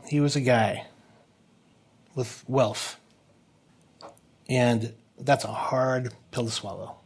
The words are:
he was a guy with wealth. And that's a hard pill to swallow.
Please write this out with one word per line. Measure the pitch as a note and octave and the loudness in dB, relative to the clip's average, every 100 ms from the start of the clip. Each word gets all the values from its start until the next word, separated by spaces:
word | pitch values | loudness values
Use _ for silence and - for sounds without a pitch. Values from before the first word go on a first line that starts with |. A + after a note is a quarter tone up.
| - | -4
he | D3 | 0
was | D3 | 2
a | D3 | 2
guy | B2+ A#2+ G#2+ - - - _ _ _ _ _ _ _ _ _ _ _ - | 4 4 4 0 -8 -18 _ _ _ _ _ _ _ _ _ _ _ -6
with | A#2+ - - | -6 -8 -4
wealth. | C3 A2+ G#2+ - - _ _ _ _ _ _ _ _ _ _ - - _ _ - | 0 2 0 -8 -12 _ _ _ _ _ _ _ _ _ _ -20 -20 _ _ -2
And | C3 A#2+ A#2 A2+ - _ _ | 2 4 2 -2 -10 _ _
that's | C3+ C#3 | 2 2
a | A2 | 2
hard | A2 - B2+ C3 B2+ B2 - - | -4 -2 0 2 0 -4 -10 -10
pill | - A#2 | -4 -4
to | |
swallow. | - G2+ F#2+ F#2+ - | -4 -8 -10 -12 -14